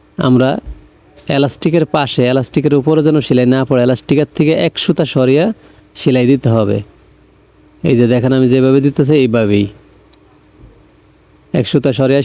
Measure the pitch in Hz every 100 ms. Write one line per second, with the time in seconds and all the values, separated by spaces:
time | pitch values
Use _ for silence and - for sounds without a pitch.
0 | _ - 131 127 131 - - - - _
1 | _ - - 139 139 - 160 165 151 151
2 | 139 - 123 131 123 - 139 139 139 156
3 | 156 151 - 123 123 131 131 131 123 127
4 | - 143 143 - 151 165 170 - - 170
5 | 151 143 127 143 214 - - - _ -
6 | 143 127 123 135 123 113 101 110 - _
7 | _ _ _ _ _ _ _ _ 160 120
8 | 120 123 127 131 127 131 131 139 139 135
9 | 139 151 127 113 104 101 101 - _ _
10 | _ - _ _ _ _ - _ _ _
11 | _ _ _ _ _ 156 113 147 139 123
12 | 131 139